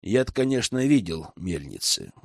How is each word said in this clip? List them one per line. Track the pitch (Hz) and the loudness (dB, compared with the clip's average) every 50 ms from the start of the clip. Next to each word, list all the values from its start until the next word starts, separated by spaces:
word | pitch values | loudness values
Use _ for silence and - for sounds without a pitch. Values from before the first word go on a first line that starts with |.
Я-то, | - 87 107 127 131 - | -4 2 2 2 2 2
конечно, | - - 131 131 135 127 110 - - 127 127 139 | 0 0 0 2 2 0 0 0 -2 0 4 6
видел | 147 139 98 85 80 80 78 - - | 4 4 4 2 -6 -8 -8 -12 -14
мельницы. | - 82 92 85 76 71 69 50 50 - - - - - - - - | -8 -6 -4 -4 -4 -6 -10 -12 -6 -2 -2 -2 -2 -4 -12 -16 -20